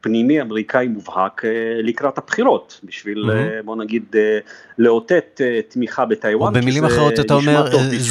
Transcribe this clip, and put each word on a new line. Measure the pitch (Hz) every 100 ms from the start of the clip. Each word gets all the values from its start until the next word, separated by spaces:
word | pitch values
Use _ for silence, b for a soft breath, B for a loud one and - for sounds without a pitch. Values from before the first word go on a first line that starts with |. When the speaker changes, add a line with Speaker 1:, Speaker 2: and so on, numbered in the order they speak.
Speaker 1:
פנימי | - 113 120 151
אמריקאי | 123 110 107 135 127
מובהק, | 110 - 90 95 -
אה, | 117 113 113 117
לקראת | 110 117 143 135
הבחירות, | - - 247 143 - -
בשביל, | 95 - 107 104 107
Speaker 2:
מהמם. | 110
Speaker 1:
אה, | - 110
בוא | 107 110
נגיד, | 107 113 -
אה, | 110 107 107 - B B -
לאותת, | 117 117 113 180 - -
אה, | 131 117 107
תמיכה | 127 117 -
בטיואן, | 123 107 113 107 107 110
Speaker 2:
או |
במילים | 123 135 156
Speaker 1:
שזה | 160
Speaker 2:
אחרות, | 147 147
אתה | 143 143
Speaker 1:
נשמע | 143 147
Speaker 2:
אומר, | 147
Speaker 1:
טוב | 147
Speaker 2:
אה, | 135 123
ז-, | 123